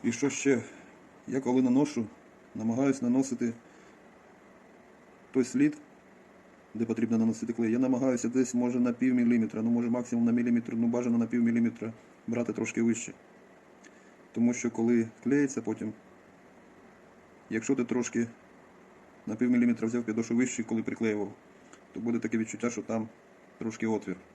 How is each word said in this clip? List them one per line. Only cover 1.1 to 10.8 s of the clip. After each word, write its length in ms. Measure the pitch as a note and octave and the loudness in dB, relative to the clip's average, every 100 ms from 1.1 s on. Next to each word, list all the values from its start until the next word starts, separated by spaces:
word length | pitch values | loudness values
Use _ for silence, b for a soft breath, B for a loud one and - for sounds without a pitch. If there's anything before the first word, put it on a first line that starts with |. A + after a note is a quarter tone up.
| - - | -18 -6
Я 140 | C3+ | -2
коли 200 | B2+ B2+ | 2 2
наношу, 440 | B2+ B2+ D3 A#2+ G#2+ - - - - | 4 4 2 -2 -6 -10 -20 -20 -16
намагаюсь 460 | - A2+ A#2 C#3 C3+ | -6 -2 0 0 0
наносити 520 | A#2+ C3 C3+ A#2+ A#2+ A2+ B B B B - - - - - - - - - - - - - | 2 2 0 -2 -4 -4 B B B B -20 -20 -20 -20 -20 -20 -20 -20 -20 -20 -20 -20 -2
той 120 | C3+ | 0
слід, 340 | B2 B2+ D3+ D3 - - - - - - - - - | 0 2 2 0 -18 -20 -20 -20 -20 -20 -20 -20 -16
де 120 | A2 | -6
потрібно 320 | A2+ A2+ A2+ A2+ | -2 0 0 2
наносити 360 | A2+ A2 A2+ | 2 0 -4
клей. 180 | A#2 A2+ | -2 0
Я 80 | A#2+ | 2
намагаюся 500 | C3 B2 C3+ B2 A#2 | 2 2 2 0 0
десь, 240 | B2+ B2 | 0 0
може, 260 | A#2+ B2 B2 | 0 0 2
на 140 | B2 | 0
пів 220 | A#2 B2+ | 2 2
міліметра, 460 | B2 A#2 A#2+ G#2+ G#2+ | 4 4 4 2 -2
ну, 80 | A2+ | 0
може, 200 | A#2 A#2+ | 0 2
максимум 360 | B2 A#2+ A#2 | -2 -2 0
на 60 | A#2 | 2
міліметр, 420 | A#2+ A#2+ A#2+ A2+ | 2 2 0 0
ну, 120 | A2+ | -2